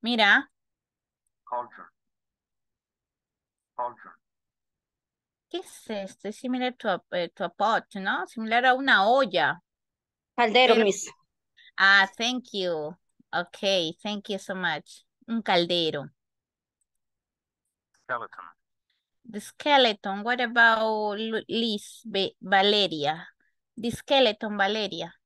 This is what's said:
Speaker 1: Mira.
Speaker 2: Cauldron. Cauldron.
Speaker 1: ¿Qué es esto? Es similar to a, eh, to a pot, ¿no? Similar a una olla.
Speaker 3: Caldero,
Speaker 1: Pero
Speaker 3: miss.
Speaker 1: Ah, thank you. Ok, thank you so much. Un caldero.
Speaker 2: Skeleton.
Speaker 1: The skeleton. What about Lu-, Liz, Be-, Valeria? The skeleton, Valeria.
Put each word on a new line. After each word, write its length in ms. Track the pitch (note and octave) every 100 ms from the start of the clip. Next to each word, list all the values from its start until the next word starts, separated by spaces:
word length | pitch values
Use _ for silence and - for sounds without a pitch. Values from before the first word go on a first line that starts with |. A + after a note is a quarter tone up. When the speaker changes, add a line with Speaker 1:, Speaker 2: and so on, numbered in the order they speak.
Speaker 1:
Mira. 480 | A3+ A#3+ G3+ A3+ C#4 _ _ _ _ _ _ _ _ _ -
Speaker 2:
Cauldron. 420 | A#2+ A#2 - - _ _ _ _ _ _ _ _ _ _ _ _ _ _ _ _ _ _ -
Cauldron. 360 | A#2+ A2+ F#2 E2+ _ _ _ _ _ _ _ _ _ _ _ _ _
Speaker 1:
¿Qué 100 | F4
es 300 | - - -
esto? 380 | G#3 G3 - G3
Es 80 | G#3+
similar 360 | B3+ B3+ B3+
to 160 | B3 A3+
a, 140 | F3 _
eh, 180 | F3+ E3+
to 160 | _ F3
a 40 |
pot, 360 | _ G#3 G#3 - G3+
¿no? 300 | F#3+ C4 F#4
Similar 380 | - A3 A3+ B3+
a 80 |
una 340 | B3+ C#4 A3 G3
olla. 540 | C4 C4 F3+ C#3+ E3 _ _ _ _ _ _ _ -
Speaker 3:
Caldero, 380 | A#3+ A#3 B3+
Speaker 1:
Pero 120 | A3+ G#3+
Speaker 3:
miss. 260 | F#3+ - - _ _ _ _ - -
Speaker 1:
Ah, 320 | F#3+ G3 G3 -
thank 280 | A#3 B3+ B3+
you. 440 | G#3 F3+ E3 D3+ F3 _ _ _
Ok, 280 | - F3 - G3+ F#3+ E3 E3
thank 280 | G#3 G#3 -
you 100 | G3
so 160 | - F#3+
much. 480 | F3+ D3+ - - _ _ -
Un 160 | A3+
caldero. 640 | G#3+ F#3 F3 F3 E3 D3 D3 _ _ _ _ _ _ _ _ _ _ _ _ _ _ _ _ _ _ _
Speaker 2:
Skeleton. 420 | _ B2 G#2+ - E2+ _ _ _ _ _ _ _ -
Speaker 1:
The 100 | G#3+
skeleton. 840 | - _ D4+ C#4+ A#3+ G#3 G#3 G3
What 180 | G#3+ B3
about 800 | B3 A#3+ A#3 A3+ A3 G#3+ G#3+ G3+
Lu-, 260 | A3 G#3+ -
Liz, 540 | A3 A#3 G#3 - -
Be-, 320 | A3+ F#3+ F#3+ -
Valeria? 840 | F#3 G3 G3 G#3 F#3+ D#3+ C#3+ D#3+ F3 _ _ _ _ -
The 140 | A#3
skeleton, 680 | A#3 - C#4+ A#3+ G#3 A3 G#3
Valeria. 560 | G3 A3 G3+ D#3+ E3+ _